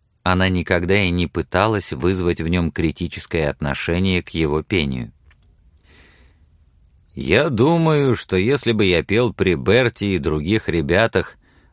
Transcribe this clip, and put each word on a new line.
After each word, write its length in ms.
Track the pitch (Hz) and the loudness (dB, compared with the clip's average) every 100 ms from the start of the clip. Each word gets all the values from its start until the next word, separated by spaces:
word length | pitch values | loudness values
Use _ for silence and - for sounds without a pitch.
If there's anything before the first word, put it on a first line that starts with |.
| _ _ | _ _
она 260 | - 92 92 | -2 2 2
никогда 480 | 92 82 90 87 101 | 0 0 0 2 0
и 80 | 95 | 2
не 160 | 87 85 | 0 -2
пыталась 680 | - 78 90 107 107 - | -4 -4 0 0 0 -4
вызвать 480 | 69 87 95 87 87 | -4 -2 0 0 -2
в 80 | 82 | -2
нём 220 | 90 82 | 0 -2
критическое 800 | - 82 - 87 - - 82 76 | -2 -4 -2 -8 -8 -6 -4 -2
отношение 720 | 69 73 69 - 85 95 90 | -4 -6 -6 -4 -2 0 -2
к 80 | - | -4
его 320 | 82 78 76 | -2 -2 -2
пению. 500 | 76 95 71 64 58 - _ _ _ _ _ _ _ - _ _ _ _ _ _ _ _ _ _ _ | -2 -2 -2 -4 -10 -16 _ _ _ _ _ _ _ -20 _ _ _ _ _ _ _ _ _ _ _
«Я 340 | - 67 98 160 | -8 0 2 2
думаю, 680 | 113 135 170 160 151 139 | 2 2 4 2 2 2
что 220 | 113 - 92 | 0 0 0
если 360 | 104 143 - | 0 0 0
бы 120 | 110 | 2
я 180 | 101 85 | 4 2
пел 300 | 71 101 123 | 2 0 0
при 220 | - 92 | 0 0
Берти 600 | 80 64 113 123 - 101 | 0 2 2 2 -2 -2
и 40 | 92 | -2
других 500 | 73 76 76 107 - | -2 -2 0 -2 0
ребятах, 680 | 82 71 87 113 95 85 - _ _ _ | -2 0 2 2 0 -4 -10 _ _ _